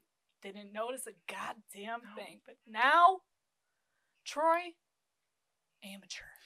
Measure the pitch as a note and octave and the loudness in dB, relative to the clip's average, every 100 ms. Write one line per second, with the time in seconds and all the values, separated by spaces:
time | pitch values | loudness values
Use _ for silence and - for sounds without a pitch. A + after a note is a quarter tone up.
0 | _ _ _ _ G3 G3 G3+ G#3 A#3 C4 | _ _ _ _ -16 -16 -14 -8 -8 -8
1 | A#3+ F3 - G3 G#3+ A3+ - G3+ G#3 A#3 | -12 -16 -14 -12 -10 -12 -18 -16 -10 -10
2 | A#3+ G#3 G3+ G#3+ - - - G#3+ B3+ D#4+ | -12 -16 -18 -18 -20 -20 -12 0 4 8
3 | F4 F#4 _ _ _ _ _ _ _ _ | 8 6 _ _ _ _ _ _ _ _
4 | _ _ - C#4+ D#4+ E4 F4 E4 _ _ | _ _ -12 0 2 2 0 -14 _ _
5 | _ _ _ _ _ _ _ _ G2+ G2 | _ _ _ _ _ _ _ _ -20 -18
6 | F#2+ - - - | -16 -16 -16 -20